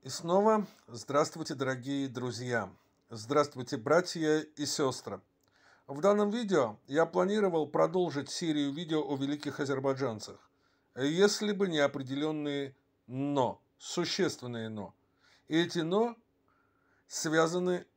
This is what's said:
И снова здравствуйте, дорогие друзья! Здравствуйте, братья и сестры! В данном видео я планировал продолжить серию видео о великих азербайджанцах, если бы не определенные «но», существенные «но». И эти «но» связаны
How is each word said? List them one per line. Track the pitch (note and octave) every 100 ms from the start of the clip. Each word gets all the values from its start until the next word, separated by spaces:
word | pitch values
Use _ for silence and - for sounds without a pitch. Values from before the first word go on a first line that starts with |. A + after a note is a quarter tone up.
И | C#3
снова | - E3 F#3 G#3+ A3 G#3 - -
здравствуйте, | A2+ - C#3 D#3 E3 D#3
дорогие | C#3 C3 B2+ B2 C#3+ C3+
друзья! | A#2+ B2 A2+ B2+ A#2+ F#2+ F2+ _ _ _
Здравствуйте, | A2+ A2 C#3+ D3 B2 B2 C#3
братья | A2+ D#3+ F3+ E3+ D#3 D#3
и | D3+ - C#3+
сестры! | - C3+ B2 - F#2+ _ _ _ _ _ _ -
В | C#3
данном | F#3+ G#3 G#3
видео | A3 G#3+ F3 A#2 G#2+ -
я | C#3 E3
планировал | F3 F#3 G#3+ G3 E3 C#3+
продолжить | D#3 D#3+ F3+ F3 C#3 -
серию | - E3+ D3+ C#3+
видео | C#3 E3+ D#3 C#3
о | C#3
великих | C#3 D3 D3 -
азербайджанцах, | C#3 C3+ C3+ C3+ C3+ A2 - G2 _ _ _ _ _ A#2+
если | C#3 E3 G3+ - G#3
бы | F#3+ G3
не | D#3
определенные | C#3+ C#3 B2+ C3+ D#3 D#3 D3 C#3+ C#3 C3+ _ _ -
«но», | B2+ C#3+ C#3+ A#2+ - _ _
существенные | - - F3 - E3 - B2 A#2+ A2+
«но». | G#2+ F#2+ _ _ _ _ _ _
И | D#3+
эти | E3+ E3+
«но» | D#3+ G3 A#3 A3+ _ _ _ _ _ _ _ _ _
связаны | - E3 D#3+ D#3+ F3+ F3+ F3+ -